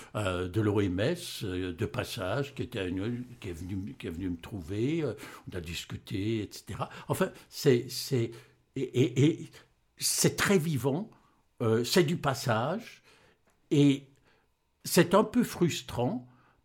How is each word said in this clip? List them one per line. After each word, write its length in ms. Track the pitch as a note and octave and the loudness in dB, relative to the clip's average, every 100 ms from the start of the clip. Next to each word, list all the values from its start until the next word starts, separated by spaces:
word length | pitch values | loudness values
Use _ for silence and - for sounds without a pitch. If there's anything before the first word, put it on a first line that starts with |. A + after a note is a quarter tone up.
| - G#2+ | -10 -4
euh, 320 | G2 F2+ F#2 | -2 -2 -2
de 120 | G#2+ | 0
l'O 200 | G#2 G#2 | 2 2
M 180 | G2+ F2+ | 2 2
S, 460 | B2 F3 - - | 0 -2 -6 -8
euh, 280 | G#2 F#2 F#2 | -6 -4 -4
de 140 | E2+ G#2 | -4 -4
passage, 680 | - F#2+ - F#2 B2+ C3+ | -4 -6 -4 -2 -2 -4
qui 80 | - | -8
était 180 | F#2+ G#2+ | -8 -4
à 60 | F#2 | -4
une, 380 | F#2 G#2+ A#2+ - A#2+ | -4 -4 -6 -10 -12
qui 120 | F#2+ | -10
est 20 | |
venu, 420 | E2 F2+ G2 G#2+ C3+ | -8 -6 -6 -6 -10
qui 100 | G#2 | -10
est 20 | |
venu 200 | E2 F#2+ | -6 -6
me 80 | F2 | -6
trouver. 640 | - G2 D#2 G2+ C3 E3 | -8 -10 -6 -2 -2 0
Euh, 120 | C#3 - - - - | -2 -6 -12 -16 -10
on 40 | F#2 | -8
a 40 | |
discuté, 840 | E2 E2 - - - G2+ G#2 A2+ | -8 -8 -8 -12 -8 -4 -2 -2
et 60 | G2+ | -4
cetera. 380 | - - D3+ - - - | -10 -12 -8 -10 -8 -4
Enfin, 240 | - F#3 - - | 0 0 -4 -16
c'est, 400 | - D3 A#2+ - | 0 4 4 2
c'est, 440 | - - B2+ A#2 - - _ _ | -8 -2 -2 -2 -6 -20 _ _
et, 80 | C3+ | -6
et, 420 | C3+ B2 C#3 B2 | -2 2 2 4
et 260 | D3+ - - - _ _ _ - | 4 2 -6 -18 _ _ _ -4
c'est 380 | - - - | -2 2 2
très 240 | - - G3 | 2 2 4
vivant. 520 | E3 C3+ C3+ D3 A3 - _ _ _ - | 2 0 0 -2 -4 -14 _ _ _ -2
Euh, 240 | A2+ A2+ | 2 4
c'est 200 | A#2+ F#3+ | 4 4
du 120 | D3 E3+ | 4 2
passage. 840 | C#3+ B2 C3+ A2 C3+ G#3 - - _ _ _ _ _ _ - | 0 -2 0 0 0 -4 -8 -20 _ _ _ _ _ _ 2
Et 380 | D3 C#3+ C3+ - _ _ _ _ _ _ _ | 6 6 4 -2 _ _ _ _ _ _ _
c'est 300 | - F3+ E3+ | 2 4 6
un 80 | G3 | 6
peu 220 | G#3+ B3 | 4 2
frustrant 840 | - - F3 - - - C3 A3+ - - _ _ | 0 2 0 0 -6 -2 -2 -2 -8 -20 _ _